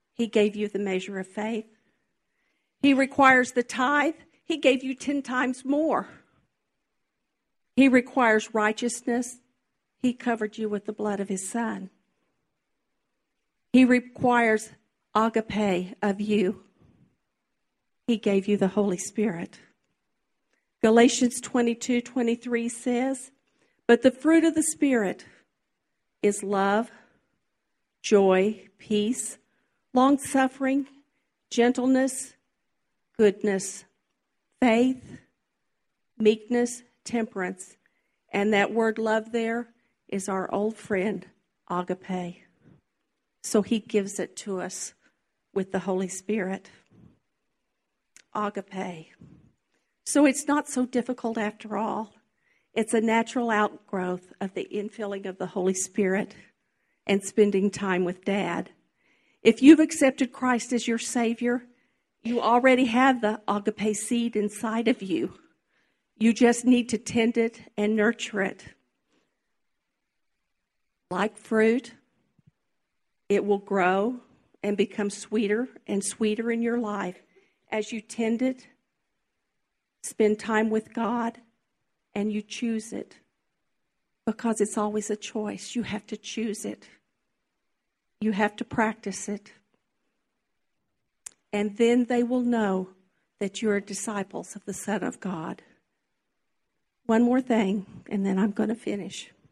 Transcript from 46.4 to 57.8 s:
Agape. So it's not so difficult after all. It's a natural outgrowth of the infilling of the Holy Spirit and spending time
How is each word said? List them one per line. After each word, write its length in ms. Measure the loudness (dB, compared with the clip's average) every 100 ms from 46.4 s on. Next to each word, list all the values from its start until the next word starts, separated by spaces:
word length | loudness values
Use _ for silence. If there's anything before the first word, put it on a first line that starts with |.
| -4 -6 -12 _ _ -20 -20 _ _ _ _ _ _ _ _ _ _ -20 _
Agape. 800 | -6 -6 -6 -10 -10 -10 -12 -18 _ -20 -20 _ _ _ _ _ _
So 200 | -2 4
it's 220 | 4 4 -2
not 220 | -2 -2
so 180 | -4 -2
difficult 500 | -2 -4 -6 -6 -4
after 380 | -6 -8 -8 -6
all. 380 | -4 -4 -8 _ _ _ _ _ _
It's 200 | -4 0
a 60 | 0
natural 500 | 2 0 0 -4 0
outgrowth 840 | 0 0 -4 _ -6 -4 -6 -10 -10
of 140 | -8
the 140 | -8 -8
infilling 540 | -8 -8 -8 -8 -8 -10
of 120 | -10
the 100 | -8
Holy 260 | -2 -2
Spirit 600 | -2 -4 -2 0 0 -4 -12 -20 _ _ _ _ _ -2
and 160 | -2
spending 480 | 0 2 4 4 0
time 340 | -2